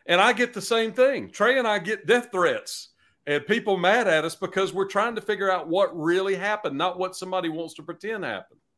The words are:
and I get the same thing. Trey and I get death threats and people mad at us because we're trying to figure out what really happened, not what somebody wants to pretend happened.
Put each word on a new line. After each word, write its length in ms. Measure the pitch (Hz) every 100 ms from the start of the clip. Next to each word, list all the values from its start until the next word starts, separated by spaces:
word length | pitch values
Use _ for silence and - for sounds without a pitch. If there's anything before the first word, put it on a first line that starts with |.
| -
and 160 | 175
I 120 | 214
get 200 | 240 247
the 80 | 214
same 320 | - 226 226
thing. 380 | 226 262 254 95
Trey 260 | - 214 262
and 100 | 233
I 120 | 208
get 260 | 175 214 151
death 240 | 240 240
threats 580 | 190 170 110 - - - _ _ _ -
and 220 | 147 143
people 300 | 226 220 190
mad 280 | 175 226 208
at 160 | 160 160
us 100 | -
because 380 | 185 190 190
we're 160 | 180 196
trying 260 | 202 226 226
to 60 |
figure 280 | - 196 196
out 200 | 185 156
what 280 | 175 185 165
really 380 | 156 180 190 185
happened, 420 | 202 208 - 139
not 220 | 180 180
what 160 | 185 185
somebody 320 | 185 185 165
wants 260 | 156 160 -
to 60 |
pretend 440 | 156 170 202 220 151
happened. 340 | 101 - _ _